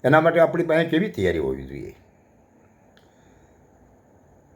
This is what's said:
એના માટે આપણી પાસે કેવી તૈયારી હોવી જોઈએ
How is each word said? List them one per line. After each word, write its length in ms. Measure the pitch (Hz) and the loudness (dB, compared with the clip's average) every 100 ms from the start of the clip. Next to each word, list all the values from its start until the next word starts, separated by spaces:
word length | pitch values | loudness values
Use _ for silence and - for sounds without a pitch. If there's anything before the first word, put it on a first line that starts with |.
એના 180 | 127 156 | 4 4
માટે 180 | 165 170 | 4 4
આપણી 240 | 160 170 | 2 0
પાસે 220 | 165 160 165 | 0 0 0
કેવી 200 | 165 208 | -2 -2
તૈયારી 300 | 170 92 82 | -2 -2 -2
હોવી 260 | 67 67 67 | -4 -8 -12
જોઈએ 300 | 69 - - _ _ _ _ _ _ _ _ _ _ _ _ _ _ _ _ _ _ _ _ _ _ _ _ _ | -14 -16 -20 _ _ _ _ _ _ _ _ _ _ _ _ _ _ _ _ _ _ _ _ _ _ _ _ _